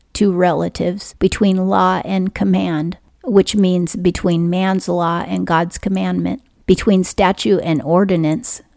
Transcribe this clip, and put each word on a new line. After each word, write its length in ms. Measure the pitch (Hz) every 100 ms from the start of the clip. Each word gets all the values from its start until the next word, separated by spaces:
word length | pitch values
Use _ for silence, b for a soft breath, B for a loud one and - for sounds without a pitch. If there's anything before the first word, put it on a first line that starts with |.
| _
two 200 | - 208
relatives, 840 | 180 180 156 170 - 175 196 - -
between 500 | 190 - 202 185 185
law 320 | 196 185 185
and 280 | - 190 185
command, 640 | - 196 185 185 156 165 - _ _
which 320 | 320 202 185 208
means 400 | 185 180 170 -
between 520 | 180 180 185 170 170
man's 400 | 180 190 190 -
law 360 | 175 170 170 -
and 220 | 185 185
God's 300 | 165 175 -
commandment, 600 | 196 190 185 180 175 - - _ -
between 360 | 185 - 190
statute 580 | 180 - 190 202 220 190
and 220 | - 156
ordinance, 800 | 139 175 196 180 156 156 - - -